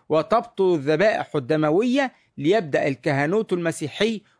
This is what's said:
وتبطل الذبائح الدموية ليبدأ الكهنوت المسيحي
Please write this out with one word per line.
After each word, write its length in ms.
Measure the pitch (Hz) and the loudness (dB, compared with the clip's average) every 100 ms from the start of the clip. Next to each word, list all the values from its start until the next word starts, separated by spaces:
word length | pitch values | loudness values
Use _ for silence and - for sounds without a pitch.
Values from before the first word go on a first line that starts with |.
| - | -2
وتبطل 680 | 156 156 214 208 - 190 | -2 2 0 0 0 2
الذبائح 600 | 165 135 156 214 - - 151 | 2 2 2 2 0 -2 -4
الدموية 760 | 123 156 151 170 247 269 254 - _ - | -2 0 2 2 2 0 -2 -6 _ -4
ليبدأ 500 | 143 214 156 147 147 | 0 0 0 -2 -2
الكهنوت 640 | 135 165 139 147 208 220 | -2 -2 0 0 -2 -2
المسيحي 680 | 180 165 156 151 - 214 214 - | -2 -2 -4 -6 -2 -2 -2 -10